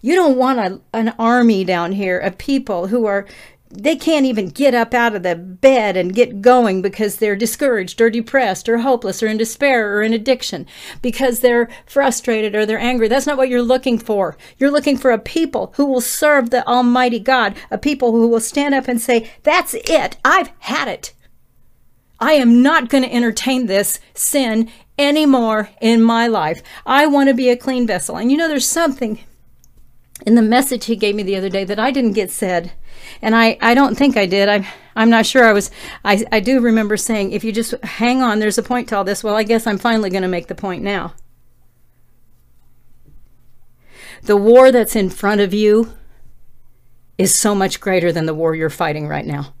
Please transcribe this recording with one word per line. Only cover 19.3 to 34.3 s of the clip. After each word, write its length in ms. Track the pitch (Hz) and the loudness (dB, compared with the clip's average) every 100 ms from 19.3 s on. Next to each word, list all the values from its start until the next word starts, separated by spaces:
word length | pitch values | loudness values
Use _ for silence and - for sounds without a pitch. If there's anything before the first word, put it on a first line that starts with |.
| - | -4
"That's 320 | - - 233 | 0 0 -2
it. 420 | - - 320 180 - | -6 0 0 0 -2
I've 260 | 262 359 330 - | 2 2 0 -10
had 280 | - 277 269 | -8 -6 -4
it. 240 | 180 - _ _ _ _ _ _ _ _ _ _ _ | -8 -14 _ _ _ _ _ _ _ _ _ _ _
I 140 | 240 | 2
am 280 | 302 240 240 | 2 6 6
not 260 | 262 320 247 | 6 2 0
gonna 200 | 277 254 | 0 0
entertain 580 | 240 240 226 - 262 240 | -2 -2 -2 -4 -2 0
this 320 | 190 202 - _ | -2 -2 -6 _
sin 560 | - - 285 254 220 226 - _ - | -8 -4 -2 0 0 -2 -6 _ -2
anymore 720 | 285 294 302 269 226 214 202 _ | 0 2 4 4 2 -2 -4 _
in 180 | 226 233 | 2 4
my 260 | 226 226 233 | 4 2 0
life. 360 | 220 156 - - - - | 0 -2 -4 -10 -16 0
I 200 | 269 302 | 2 4
wanna 280 | 285 269 | 4 4
be 160 | 247 247 | 2 2
a 60 | 247 | 0
clean 300 | - 254 240 | -2 -4 -2
vessel." 300 | 180 - 170 | -2 -6 -4
And 140 | 226 | 0
you 60 | 285 | 0
know, 100 | 330 | 0
there's 180 | 294 262 | -2 -2
something 520 | 330 330 262 233 214 - _ _ - _ - - - _ - | -2 -2 -2 -6 -8 -14 _ _ -20 _ -20 -20 -20 _ -12
in 120 | - 233 | 2 4
the 60 | |
message 420 | 220 240 262 247 | 4 2 0 -4
he 100 | - | -4
gave 220 | 226 208 202 | -2 -2 -2
me 80 | |
the 100 | 190 | -4
other 160 | 196 196 | -4 -4
day 140 | 190 | -4
that 160 | 190 202 | -4 -2
I 100 | 233 | -2
didn't 220 | 277 240 | 0 0
get 180 | 202 185 | 0 -4
said. 420 | - 196 180 175 - - - - - | -4 -2 -2 -4 -12 -14 -16 -18 -8
And 140 | 220 | 0
I, 240 | 226 226 - | 4 2 2
I 140 | 226 | 2
don't 220 | 240 277 185 | 4 2 2
think 200 | 277 262 | 0 2
I 80 | |
did. 240 | 196 | 0